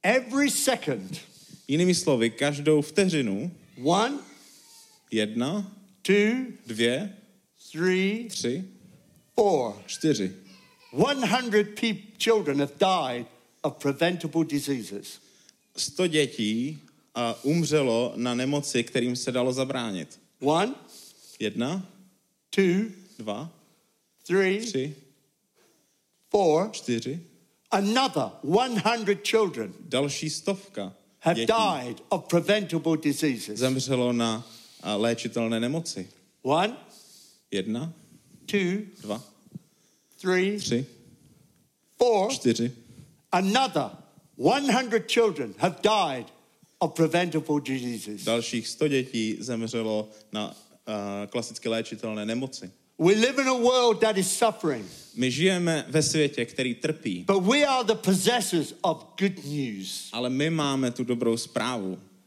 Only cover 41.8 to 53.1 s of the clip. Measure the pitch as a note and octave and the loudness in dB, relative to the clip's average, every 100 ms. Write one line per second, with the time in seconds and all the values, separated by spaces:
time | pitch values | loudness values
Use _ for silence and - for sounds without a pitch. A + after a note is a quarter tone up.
41.8 | _ _ B3 G#3+ G3+ C4+ B2+ A2+ A#2 - | _ _ 4 6 2 2 2 2 0 -6
42.8 | - - - _ _ F3+ F#3+ A#3 C4 D#3 | -20 -20 -20 _ _ 0 2 2 2 0
43.8 | A#2 - - _ _ - D3+ C4 C#4+ A#3 | -4 -8 -20 _ _ 0 2 4 4 2
44.8 | B3+ A3 A3+ - A3+ D3 A#2 F#2+ F3+ - | 2 0 2 2 2 2 -8 -2 -2 2
45.8 | G#3 G#3+ E3+ C3 A#2 _ _ _ _ _ | 2 4 2 -2 -10 _ _ _ _ _
46.8 | E3 - D#3+ E3+ F3+ D#3 D3 D3 C3 C3+ | -4 2 2 4 2 -2 0 -2 0 -4
47.8 | B2 A#2 G2+ G#2 F#2 A#2 A#2 A#2 A2 - | -4 -6 -8 -6 -2 0 0 -4 -6 -2
48.8 | D3+ C3+ B2+ A#2+ A2 G#2 A2+ A#2 A2+ A#2 | 0 0 -2 -2 -2 -4 -6 -6 -4 -4
49.8 | A2 G#2+ G#2+ - _ G#2+ G#2+ - - _ | -2 -2 -4 -14 _ -8 -8 -10 -20 _
50.8 | - G#2+ G2+ G2+ G2+ A#2+ A2+ A2 A#2 A2+ | -10 -8 -6 -8 -6 -8 -8 -8 -4 -4
51.8 | A2 A2 A#2 G#2+ G#2 A#2 C3 - F#2 _ | -4 -8 -8 -6 -4 -4 -6 -10 -16 _
52.8 | _ - E3+ | _ 2 4